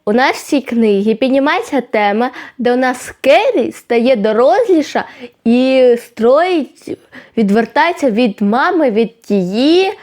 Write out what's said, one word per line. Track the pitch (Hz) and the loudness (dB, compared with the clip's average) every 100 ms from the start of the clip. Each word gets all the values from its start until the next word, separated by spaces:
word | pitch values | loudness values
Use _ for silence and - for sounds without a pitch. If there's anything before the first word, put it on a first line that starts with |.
у | - | -2
нас | 220 277 359 | 0 0 -2
в | - | -4
цій | 285 | -4
книгі | 262 233 226 196 208 | -2 0 0 2 0
піднімається | 226 262 277 277 349 453 277 | 0 0 0 0 -2 -4 -6
тема, | 240 220 208 208 247 - - - | -2 -2 0 0 -4 -6 -16 -6
де | 240 | -2
у | 247 | 0
нас | 254 254 - - | -2 -4 -12 -4
Керрі | 269 320 494 403 233 | 0 2 2 0 -4
стає | - - 240 240 254 | -8 -4 -2 0 0
доросліша | 214 220 262 392 466 330 - 233 - - 240 _ | 0 2 2 2 2 0 0 -6 -8 -12 -20 _
і | 233 240 262 262 254 240 | 0 2 2 4 4 2
строїть, | - - 226 277 359 349 254 _ - - _ - - - | -2 -2 2 2 2 -2 -4 _ -14 -14 _ -20 -8 -2
відвертається | 202 208 220 285 330 339 277 | 0 0 0 0 -2 0 -2
від | 208 247 - | 0 0 0
мами, | 202 233 320 370 277 | -2 0 0 0 0
від | 208 233 - | 0 -2 -6
тієї | - 202 175 208 277 339 381 - | -4 -2 -2 -2 2 2 0 -4